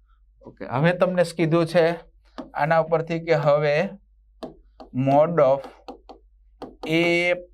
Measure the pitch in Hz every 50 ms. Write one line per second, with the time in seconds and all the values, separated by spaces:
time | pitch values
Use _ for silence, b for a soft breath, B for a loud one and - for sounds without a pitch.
0 | _ _ _ _ _ _ _ _ - - - - - - 117 131 151 170 180 175
1 | 196 180 180 180 170 170 - - 170 156 165 170 165 160 - 175 165 165 170 170
2 | - _ _ _ _ _ _ - - - - 143 147 156 165 165 160 165 170 160
3 | 156 160 165 165 165 165 160 147 147 151 143 151 151 147 147 156 185 196 196 -
4 | _ _ _ _ _ _ _ - - - - - _ _ _ _ - - - 127
5 | 135 135 139 147 156 170 170 156 143 131 139 135 - - - - _ - - -
6 | _ _ - - _ _ _ _ _ _ _ _ - - - - - 160 160 165
7 | 170 170 170 170 175 175 175 175 - -